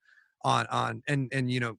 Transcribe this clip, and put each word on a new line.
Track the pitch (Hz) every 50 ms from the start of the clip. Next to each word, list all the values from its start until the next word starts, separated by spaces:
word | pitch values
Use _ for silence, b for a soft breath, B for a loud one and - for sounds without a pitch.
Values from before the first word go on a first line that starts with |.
| b b b b b b b b b
On, | 131 123 120 113
on, | 117 120 120 117 117 113 113 -
and, | - 143 139 135 120 135
and, | 135 127 123
you | 127 127
know, | 120 117 110